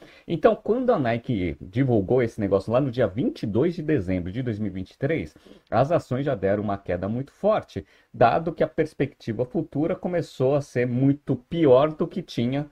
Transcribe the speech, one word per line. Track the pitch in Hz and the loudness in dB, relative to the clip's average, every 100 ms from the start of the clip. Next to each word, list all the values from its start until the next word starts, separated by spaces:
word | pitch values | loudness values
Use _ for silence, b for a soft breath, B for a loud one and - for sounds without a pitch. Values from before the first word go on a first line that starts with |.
| B B B | B B B
Então, | 165 226 208 | 2 2 2
quando | - 240 247 | -2 -2 0
a | 208 | 0
Nike | 120 117 - 107 90 69 | 0 -2 -2 -2 -2 -6
divulgou | 92 110 131 113 92 127 | -6 -2 2 2 2 2
esse | 113 - | 0 -2
negócio | 98 95 107 | 0 0 0
lá | 120 | -2
no | 143 | 0
dia | 120 107 | 0 -2
vinte | 98 226 - | -2 -4 -4
e | 113 | -4
dois | 101 170 170 | 0 -2 -2
de | |
dezembro | 151 147 90 92 87 | -2 -2 0 -4 -4
de | 113 | -6
dois | 123 101 | -6 -4
mil | 104 | -6
e | |
vinte | 92 92 | -8 -12
e | - | -6
três, | 135 151 85 - B B B | -4 -4 -6 -14 B B B
as | 113 143 | 0 2
ações | 165 - 127 143 | 0 -2 -4 -2
já | |
deram | 113 95 104 | -2 0 0
uma | 104 98 | -2 -6
queda | - 87 95 | -4 -4 -4
muito | 117 135 | -6 -8
forte, | _ 202 196 - 98 - b b | _ 0 0 -2 -12 -12 b b
dado | 120 120 160 165 | 2 4 4 -2
que | 160 | -2
a | 156 | -2
perspectiva | - 156 - 139 - - 107 | -2 -4 -2 -4 -4 -8 -4
futura | 127 185 - 139 160 | -4 -4 -4 -2 -2
começou | 185 180 175 - - 131 147 | -2 -4 -4 -4 0 2 2
a | |
ser | 139 123 | 0 -2
muito | 123 123 135 143 - 127 | 0 2 2 2 0 -4
pior | - 170 151 123 156 | -4 2 8 8 6
do | 156 170 | 0 -6
que | 196 | -6
tinha, | - - 120 139 147 | -8 -2 -2 -2 -4